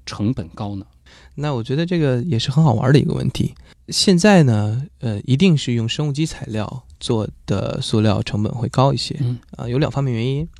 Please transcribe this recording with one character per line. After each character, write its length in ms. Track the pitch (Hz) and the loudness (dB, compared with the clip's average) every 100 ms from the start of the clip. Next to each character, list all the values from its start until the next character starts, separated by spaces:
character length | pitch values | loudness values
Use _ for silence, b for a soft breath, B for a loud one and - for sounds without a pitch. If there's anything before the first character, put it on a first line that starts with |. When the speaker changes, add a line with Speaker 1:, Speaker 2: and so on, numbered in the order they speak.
| - | -12
Speaker 1:
成 260 | - 104 | -4 -2
本 140 | 131 82 | -2 -6
高 260 | - 104 98 | -10 -8 -10
呢？ 100 | - _ b b b | -12 _ b b b
Speaker 2:
那 180 | - 147 | -8 -6
我 80 | 123 | -4
觉 140 | 117 | -4
得 100 | 139 | -4
这 140 | 170 175 | -2 0
个 240 | 143 123 | 0 0
也 160 | 175 113 | 0 -2
是 140 | - | 0
很 100 | 143 | 4
好 100 | 160 | 4
玩 180 | 110 123 | 4 4
的 80 | 147 | 4
一 20 | |
个 100 | - | 2
问 160 | - - | -2 -2
题。 220 | - - b b _ - | -2 -4 b b _ -6
现 280 | - - 175 | 0 4 6
在 280 | 214 190 | 8 8
呢， 400 | 135 104 104 117 151 _ | 6 4 0 -4 -6 _
呃， 200 | 120 101 | -6 -4
一 140 | - 131 | 0 4
定 220 | 190 147 | 4 4
是 160 | - | 0
用 140 | 120 113 | -2 -2
生 180 | - 151 | -4 -4
物 60 | |
基 120 | 139 | -4
材 220 | 160 - 135 | -4 -6 -8
料 380 | 107 - 127 - - | -6 -6 -10 -16 -10
做 280 | - 113 104 - - | -2 -2 -2 -8 -4
的 340 | 98 - - | -4 -2 -6
塑 200 | - 110 | -2 2
料 220 | 107 101 | 2 2
成 180 | - 101 | -2 -4
本 80 | 107 | -4
会 140 | 113 117 | -4 -2
高 240 | - 135 | 2 2
一 40 | 127 | 0
些。 200 | - - | -4 -4
Speaker 1:
嗯。 220 | 123 123 - - | -4 -6 -10 -12
Speaker 2:
啊， 120 | 120 | -6
有 100 | 123 | -2
两 120 | 151 | -2
方 140 | 139 | -2
面 100 | 139 | -4
原 100 | 113 | -2
因。 220 | 127 139 165 | -2 -4 -6